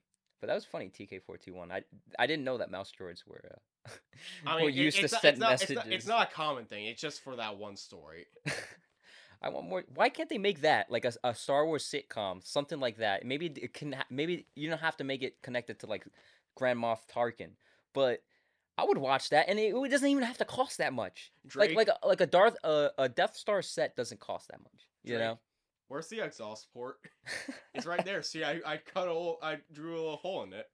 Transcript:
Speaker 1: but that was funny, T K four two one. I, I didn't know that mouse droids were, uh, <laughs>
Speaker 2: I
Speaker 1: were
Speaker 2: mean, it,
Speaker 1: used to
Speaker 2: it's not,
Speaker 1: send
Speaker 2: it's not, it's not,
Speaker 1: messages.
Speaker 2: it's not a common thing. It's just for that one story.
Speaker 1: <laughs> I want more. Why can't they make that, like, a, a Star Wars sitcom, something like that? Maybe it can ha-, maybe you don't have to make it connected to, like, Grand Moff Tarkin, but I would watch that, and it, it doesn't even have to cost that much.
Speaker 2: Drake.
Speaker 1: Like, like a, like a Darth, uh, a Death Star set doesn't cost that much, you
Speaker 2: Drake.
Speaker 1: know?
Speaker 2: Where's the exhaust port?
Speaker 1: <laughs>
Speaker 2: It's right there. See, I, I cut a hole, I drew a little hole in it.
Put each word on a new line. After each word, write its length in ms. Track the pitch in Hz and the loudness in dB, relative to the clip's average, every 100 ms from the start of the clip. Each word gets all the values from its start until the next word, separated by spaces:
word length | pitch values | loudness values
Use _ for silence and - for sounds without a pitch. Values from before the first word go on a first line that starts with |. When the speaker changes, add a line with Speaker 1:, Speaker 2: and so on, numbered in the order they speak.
| _ _ _ - | _ _ _ -10
Speaker 1:
but 80 | 110 | -4
that 60 | |
was 100 | 196 | -4
funny, 240 | - 160 95 | -4 -12 -12
T 180 | - 101 | -14 -14
K 120 | 95 | -14
four 160 | - 92 | -14 -16
two 160 | 95 | -14
one. 160 | 90 87 | -14 -8
I, 140 | 98 - 104 _ - | -8 -8 -18 _ 0
I 80 | 127 | 0
didn't 180 | 156 | 0
know 140 | 131 120 | -2 -2
that 120 | 90 | -4
mouse 200 | 92 98 - | -6 -10 -12
droids 260 | 90 87 - | -14 -14 -18
were, 160 | - - - _ _ - | -20 -18 -20 _ _ -18
uh, 40 | - _ - | -18 _ -20
<laughs> 280 | - - 147 | -18 -8 -2
Speaker 2:
I 80 | 160 | 2
Speaker 1:
were 60 | |
Speaker 2:
mean, 80 | 151 | 4
it, 40 | |
Speaker 1:
used 220 | 135 147 190 | 4 4 4
to 60 | |
Speaker 2:
it's 80 | 165 | 2
not, 100 | - | 4
Speaker 1:
send 120 | 151 | 6
Speaker 2:
it's 60 | 127 | 6
not, 120 | 226 | 4
it's 180 | 127 190 | 4 2
not, 140 | 135 | -2
Speaker 1:
messages. 80 | - | -2
Speaker 2:
it's 120 | 185 208 | -4 2
not 220 | 233 190 | 2 2
a 60 | |
common 300 | 156 151 127 107 | 0 -4 -4 -6
thing. 200 | 104 110 | -8 -8
It's 140 | 113 | -6
just 220 | 151 - | -8 -8
for 140 | 135 120 | -12 -8
that 220 | 107 101 | -8 -8
one 180 | 104 98 | -12 -14
story. 500 | - 90 76 82 - | -16 -18 -18 -18 -18
Speaker 1:
<laughs> 1120 | - 147 - - - _ _ - - - - | -10 -8 -6 -8 -18 _ _ -20 -20 -20 -10
I 60 | - | -8
want 200 | - 170 | -6 -6
more. 160 | 185 - | -6 -4
Why 140 | 139 254 | 2 2
can't 180 | - 320 | 0 -6
they 80 | 247 | -2
make 220 | 202 147 | 0 2
that, 280 | 151 117 - | 4 4 2
like, 140 | 117 123 | 0 0
a, 60 | 117 | 0
a 100 | 123 | -2
Star 300 | 110 - 143 | -2 2 2
Wars 200 | 160 147 | 4 0
sitcom, 600 | - 147 - 113 98 92 | -2 -6 -6 -6 -6 -6
something 340 | - 147 143 151 | -4 -2 -2 -2
like 160 | 123 107 | -4 0
that? 260 | 107 98 | 0 0
Maybe 220 | 123 143 170 | -2 -4 -4
it 260 | 135 120 | -6 -10
can 200 | - 147 | -8 -8
ha-, 120 | 135 - | -6 -6
maybe 360 | 131 165 175 - | -4 -2 -4 -8
you 140 | 143 156 | -10 -6
don't 120 | 156 | -2
have 160 | 160 - | -2 -4
to 60 | |
make 180 | 135 135 | -4 -4
it 180 | 131 - | -6 -8
connected 360 | 127 123 117 107 | -6 -6 -6 -10
to, 60 | 107 | -8
like, 200 | 98 - _ _ _ _ - | -8 -10 _ _ _ _ -2
Grand 220 | 127 120 | 0 2
Moff 280 | 117 110 - | 0 -2 -4
Tarkin, 420 | 120 120 - 87 101 _ _ _ | -2 -2 -4 -14 -18 _ _ _
but 280 | 135 131 - _ _ _ _ _ - | 2 4 2 _ _ _ _ _ 0
I 80 | |
would 140 | - 208 | 2 4
watch 320 | 135 135 - | 4 2 6
that, 180 | 147 170 | 6 6
and 100 | 208 | 4
it, 160 | 214 | 2
it 140 | 240 277 | 2 2
doesn't 180 | 269 277 | 4 4
even 160 | 277 | 4
have 140 | 240 247 | 2 0
to 60 | |
cost 320 | - - 262 - | -2 0 0 0
that 140 | 147 | -2
much. 400 | 123 95 - - _ 135 | -2 -4 -8 -20 _ -2
Speaker 2:
Drake. 280 | 135 202 | 4 4
Speaker 1:
Like, 140 | 160 135 | 6 4
like 100 | - | 4
a, 40 | 185 | 4
like 140 | 185 | 4
a 60 | 160 | 8
Darth, 300 | 175 220 - | 8 8 6
uh, 260 | 156 151 143 - | 2 4 4 4
a 100 | 131 | 2
Death 260 | 117 208 | 2 0
Star 280 | - - 202 | 0 -2 -2
set 340 | - 165 147 - | -2 -2 -2 -2
doesn't 240 | 113 107 | -6 -6
cost 280 | - 90 - | -8 -8 -10
that 120 | - | -20
much, 280 | - _ _ _ | -20 _ _ _
you 80 | 120 | -4
Speaker 2:
Drake. 60 | 117 | -2
Speaker 1:
know? 180 | 113 117 _ _ _ _ - | -2 -4 _ _ _ _ -12
Speaker 2:
Where's 200 | 143 165 | -10 -8
the 120 | 220 | -6
exhaust 520 | 160 - 107 107 - | -6 -8 -12 -12 -16
port? 260 | 123 127 - - _ | -12 -12 -12 -20 _
Speaker 1:
<laughs> 300 | - - - - - | -10 -10 -10 -14 -12
Speaker 2:
It's 140 | - 170 | -8 -4
right 180 | 175 | -4
there. 180 | 180 185 | -2 -4
See, 200 | - 160 | -6 -4
I, 180 | 147 165 151 | -4 -4 -6
I 100 | 156 | -8
cut 280 | - 190 180 | -6 -4 -2
a 60 | |
hole, 260 | 165 170 165 | -2 -2 -4
I 160 | 156 147 - | -6 -6 -10
drew 220 | 147 165 | -14 -8
a 60 | 165 | -6
little 140 | 160 147 | -4 -6
hole 260 | 180 165 | -6 -6
in 100 | 95 | -6
it. 140 | 101 - | -10 -14